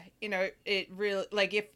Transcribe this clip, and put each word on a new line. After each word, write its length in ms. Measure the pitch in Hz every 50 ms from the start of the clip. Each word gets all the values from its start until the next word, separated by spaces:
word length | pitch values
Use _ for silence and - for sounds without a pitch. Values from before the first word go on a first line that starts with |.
| 175 190 - -
you 80 | 220 208
know, 200 | 202 185 190 190 - - -
it 240 | - 202 190 175 - 190
really, 320 | 185 208 208 196 196 185 - -
like, 220 | 208 196 196 202
if, 120 | 208 208 - -